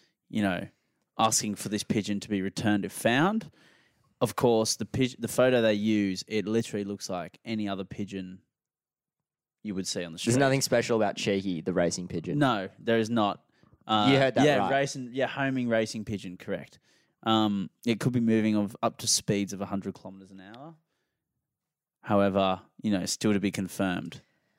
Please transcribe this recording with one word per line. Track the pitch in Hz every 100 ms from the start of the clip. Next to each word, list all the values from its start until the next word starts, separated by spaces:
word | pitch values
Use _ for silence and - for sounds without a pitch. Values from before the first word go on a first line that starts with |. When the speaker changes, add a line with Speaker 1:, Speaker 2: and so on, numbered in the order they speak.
| _ _ -
Speaker 1:
you | 110
know, | 101 87 92 _ _ _ _ -
asking | 110 - 107
for | 101 98
this | 104
pigeon | - 113 98 101
to | -
be | 101
returned | 95 - 110 104
if | 98
found. | - 113 127 175 220 - _ _ _ _ _ _ -
Of | 123 -
course, | 123 113 110 -
the |
pig-, | 107 131 127 -
the | 117
photo | - 127 127
they | 113
use, | 104 110 107 101 92 -
it | 107 95
literally | 113 113 104
looks | 101 101 -
like | 90 85 -
any | 117 113 104
other | 98
pigeon | 95 - 98 98 92 92 _ _ _ _ _ _ _ _ _ _ _ _ 107
you |
would | 95 92
see | 101
on | 87
the | 80
Speaker 2:
There's | -
Speaker 1:
street. | 123
Speaker 2:
nothing | 139 135
special | - 120 113 117
about | 101 -
Cheeky, | - 98 95 85
the | 78
racing | 87 87 87 87
pigeon. | 87 80 147
Speaker 1:
No, | 139 107 95 -
there | 117 113
is | 110
not. | 117 101 - _ _ _ _ -
Uh, | 107 104
Speaker 2:
You | 135
heard | 131 123
that |
Speaker 1:
yeah, | 147 139
Speaker 2:
right. | 98
Speaker 1:
racing, | 139 139 139 123
yeah, | 113 117
homing | - 135 131 123
racing | 113 110 113
pigeon, | 104 104 95 87
correct. | - 90 - _ _ _ _ _
Um, | 113 110 107 101 92 _
it | 117 107
could | 131
be | 123
moving | 113 110 110 104
of | 98 -
up | 117 -
to | 113
speeds | - - 101 98
of | 95
a | 98
hundred | 98 98
kilometers | 92 95 95 95
an | 95
hour. | 95 117 151 160 _ _ _ _ _ _ _ _ _ _ _ _
However, | - 104 98 95 95 92 - _
you | 110
know, | 101 -
still | - 110
to | 101
be | 98
confirmed. | 98 92 - 95 90 - - _ _ _